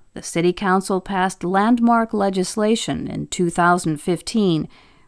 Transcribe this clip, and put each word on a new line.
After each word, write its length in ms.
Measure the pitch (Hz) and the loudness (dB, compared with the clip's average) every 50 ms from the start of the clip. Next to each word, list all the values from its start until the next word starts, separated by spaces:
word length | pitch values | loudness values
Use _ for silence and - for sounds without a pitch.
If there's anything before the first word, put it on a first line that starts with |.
| - - - | -20 -18 -16
the 100 | - - | -14 -12
city 300 | - - 170 165 175 180 | -6 -2 0 2 2 0
council 480 | - 214 190 185 190 190 - 208 185 | 0 0 0 2 2 2 0 -2 -2
passed 420 | 190 - 196 190 185 190 - - - | -2 -2 -2 0 0 -2 -2 -4 -4
landmark 680 | 175 185 196 202 226 247 233 233 233 233 233 226 226 - | -2 0 2 2 4 4 4 4 4 4 2 2 0 -2
legislation 920 | 208 196 196 196 190 180 - - 220 214 214 226 226 - - 139 - - | 0 0 0 0 0 -2 -2 -2 -2 0 0 0 0 -2 -4 -6 -6 -6
in 220 | - - - 147 - | -6 -8 -8 -8 -6
two 200 | - - 180 170 | -4 -2 -2 0
thousand 480 | - - 170 175 180 180 - 165 156 147 | 0 2 2 4 4 2 2 -2 -4 -2
fifteen 720 | - - 175 160 - - - 226 208 190 165 156 151 - - - - _ _ _ _ | -2 -4 -4 -4 -4 -4 -2 0 2 2 2 0 -2 -4 -10 -16 -20 _ _ _ _